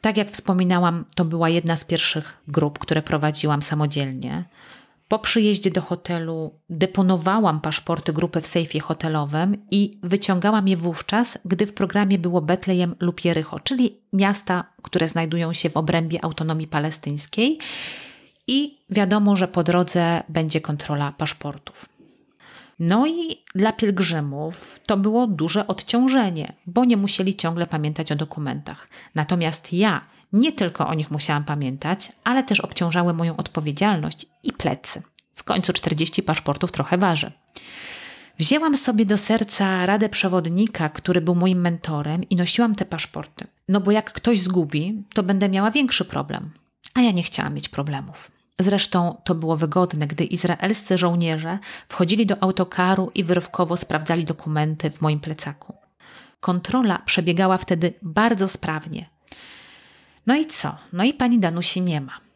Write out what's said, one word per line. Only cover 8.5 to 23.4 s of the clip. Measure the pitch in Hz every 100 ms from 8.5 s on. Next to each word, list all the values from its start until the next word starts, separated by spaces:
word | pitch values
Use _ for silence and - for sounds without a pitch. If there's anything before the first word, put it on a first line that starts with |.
| 175 160 151
hotelowym | - 160 165 156 143 151 185 202 -
i | 202 202 -
wyciągałam | 180 196 202 180 196 220 190
je | 185
wówczas, | 170 160 - 208 240 -
gdy | 175 175 208
w |
programie | 208 196 208 202 196
było | 175 175
Betlejem | 151 180 190 180 175 170
lub | 175 175
Jericho, | 175 165 160 -
czyli | - 262 247 - _
miasta, | 196 196 202 - 180 - _
które | - 180 165
znajdują | 170 165 170 165
się | 170 165
w | 156
obrębie | 160 165 160 165
autonomii | 160 156 160 160 156
palestyńskiej. | 160 156 156 - 147 - - 240 311 - - - - - - _ _ -
I | 262 285 _ _
wiadomo, | 202 196 208 202 196
że | 185
po | 180
drodze | 170 175 175 180 170 170 -
będzie | 160 160 160
kontrola | 160 147 - 147 143
paszportów. | 143 151 - 147 139 - - - _ - _ _ _ - - - _
No | 165 208 285
i | 339 330 -